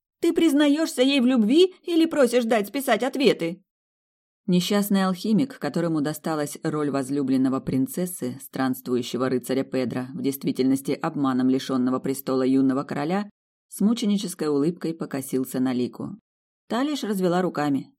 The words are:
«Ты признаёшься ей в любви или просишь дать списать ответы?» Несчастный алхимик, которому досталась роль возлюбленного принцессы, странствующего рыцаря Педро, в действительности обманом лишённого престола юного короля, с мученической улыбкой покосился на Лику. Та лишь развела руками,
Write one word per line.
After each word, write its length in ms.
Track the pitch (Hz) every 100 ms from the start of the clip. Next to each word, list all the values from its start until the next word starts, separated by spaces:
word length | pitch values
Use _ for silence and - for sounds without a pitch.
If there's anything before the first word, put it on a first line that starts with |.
| _ _
«Ты 120 | 330
признаёшься 680 | 330 330 277 294 294 320 -
ей 180 | 262 277
в 60 | 240
любви 500 | 262 208 294 370 -
или 220 | - 330 320
просишь 400 | 294 254 254 226
дать 220 | 233 202
списать 360 | 285 269 220
ответы?» 580 | 254 269 269 - 165 175 _ _ _ _ _ _ _ _ -
Несчастный 580 | 180 175 202 202 196 190
алхимик, 540 | 185 208 208 135 -
которому 400 | 147 170 170 160
досталась 580 | 147 151 - 156 147 -
роль 260 | 160 151 147
возлюбленного 680 | 135 131 143 135 131 131 131
принцессы, 800 | 135 131 131 - 180 - 127 131
странствующего 880 | - - 131 127 - 123 120 123 131
рыцаря 360 | 127 123 131
Педро, 420 | 135 131 123 127 127
в 80 | 127
действительности 680 | 127 135 165 135 131 135 135
обманом 580 | 143 165 156 135 127 127
лишённого 500 | 131 - 131 127 127
престола 440 | 135 135 - 131
юного 400 | 131 135 135 131
короля, 460 | 139 139 147 190 208 _ _ _ _
с 140 | -
мученической 640 | 196 233 208 202 180 - 151
улыбкой 460 | 143 147 175 156
покосился 640 | 165 151 135 131 131 131 131
на 140 | 131
Лику. 440 | 123 120 - - - _ _ _ _ -
Та 140 | 226
лишь 200 | 285 285
развела 380 | 202 202 185 175
руками, 520 | 180 - 147 139 -